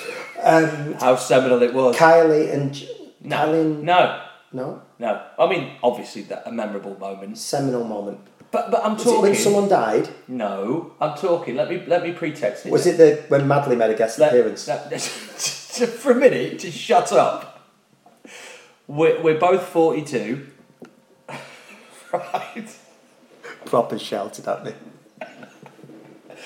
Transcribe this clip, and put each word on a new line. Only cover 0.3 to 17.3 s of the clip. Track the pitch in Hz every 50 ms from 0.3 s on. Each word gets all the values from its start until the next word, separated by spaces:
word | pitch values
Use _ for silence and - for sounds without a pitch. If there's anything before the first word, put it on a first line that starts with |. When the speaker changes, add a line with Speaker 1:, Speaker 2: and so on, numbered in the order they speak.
| - - -
Speaker 1:
Um, | 165 165 160 160 151 151 147 143 147 127
Speaker 2:
How | - 127 127 127
seminal | 123 - - 147 127 131 127 123 120 120
it | 117 123
was. | 131 131 123 120
Speaker 1:
Kylie | - 165 160 165 170 165 156 151 156 151 - -
and | 143 143 135 139
J-, | - - - 480 - - - - _ -
Speaker 2:
No. | - 139
Speaker 1:
Kylie | - 147 156 160 165
and | 160 156 151 147 151
Speaker 2:
No. | 165 180 180 - - - - - - - - _ _ -
Speaker 1:
No? | 131 127 165 - - - _ _ -
Speaker 2:
No. | 117 110 101 - - - - -
I | 160 180
mean, | 185 165 135 - - - -
obviously, | 123 - 104 101 - - 107 101
that | - 95 - -
a | 120 117
memorable | 113 107 104 101 98 98 98 98 95
moment. | 95 98 98 98 98 101 113 120
Speaker 1:
Seminal | - - 147 139 139 135 123 120 117
moment. | 110 107 101 101 101 - - - _ _ _ - _
Speaker 2:
But, | - 226 - - 233
but | 226 214
I'm | 214 220
Speaker 1:
Was | 214 -
it | 240
when | 220 -
Speaker 2:
talking | 214 202 202
Speaker 1:
someone | - - 202 202 202 196 196
died? | 185 139 117 107 107 123 160 - - - -
Speaker 2:
No, | - 127 123 107 101 98 98 101 113 139 165 160 - - -
I'm | 143 151 143
talking. | - 190 180 170 165 - - 120
Let | 139 151 160
me, | 175 180 -
let | - 175 175 165
me | 170 170
pretext | - 165 151 139 - - - - - -
it. | 185 -
Speaker 1:
Was | 151 143
it | 175 - -
the, | 165 151 147 - - -
when | 147 139 139
Madley | 135 139 143 - 135 123
made | 117 113 110
a | 110
guest | 110 113 110 - -
Speaker 2:
Let, | 151 123 123
Speaker 1:
appearance? | 123 113 107 98 - -
Speaker 2:
let, | 147 143 - - -
<laughs> |
just | - - - - - - - - - - - - - - - - - - 240
for | 233 - - - 285
a | 233
minute, | 254 285 247 - 120 127 - - -
just | - 185 151
shut | - - - 233 - - - 202
up. | 160 127 -